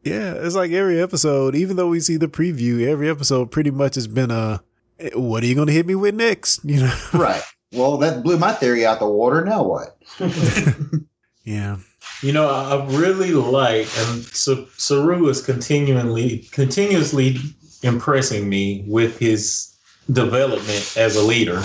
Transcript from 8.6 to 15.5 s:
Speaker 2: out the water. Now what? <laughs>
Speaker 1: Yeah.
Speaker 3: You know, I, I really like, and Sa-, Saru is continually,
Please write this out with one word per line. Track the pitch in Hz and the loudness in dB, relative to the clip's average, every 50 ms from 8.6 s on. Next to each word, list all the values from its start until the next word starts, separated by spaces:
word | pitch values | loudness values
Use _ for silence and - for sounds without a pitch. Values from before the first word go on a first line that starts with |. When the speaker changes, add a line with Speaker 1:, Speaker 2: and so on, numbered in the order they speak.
| 135 123 120 117 117 | 0 2 2 4 4
Speaker 2:
out | 110 110 - | 2 2 2
the | 113 107 | 0 0
water. | 104 104 113 123 139 165 170 | 2 2 2 2 2 2 0
Now | 196 220 196 131 | 0 0 0 0
what? | 90 73 - - - _ _ _ - - - | 0 -2 -4 -6 -12 _ _ _ -20 -10 -6
<laughs> | 196 160 - 165 131 117 - 208 - 151 - - 151 - - 156 - _ _ _ _ _ _ _ _ | -4 -4 -2 0 0 2 2 2 2 0 0 0 -4 -4 -4 -6 -6 _ _ _ _ _ _ _ _
Speaker 1:
Yeah. | 110 107 104 101 101 101 95 - _ _ _ - - - - | -6 -6 -4 -4 -6 -8 -10 -12 _ _ _ -20 -18 -14 -6
Speaker 3:
You | - 139 143 | -2 0 2
know, | 151 151 139 | 2 2 2
I, | 135 135 139 139 139 | 0 -2 -2 -2 -2
I | 139 131 135 135 | -2 -2 0 0
really | 147 170 190 190 190 185 180 | 2 2 2 2 2 0 2
like, | 165 139 123 120 127 135 131 120 110 110 107 - - | 2 2 2 2 2 2 4 4 2 0 0 -2 -4
and | 113 110 117 120 120 117 | -4 -2 -2 -4 -6 -8
Sa-, | - - - - 139 135 127 - - _ | -10 -6 -4 -2 -2 -2 -2 -4 -14 _
Saru | - - - 143 139 147 165 175 175 165 143 | -8 -2 0 0 2 2 2 2 4 2 2
is | 127 - - | 2 0 -2
continually, | - | -4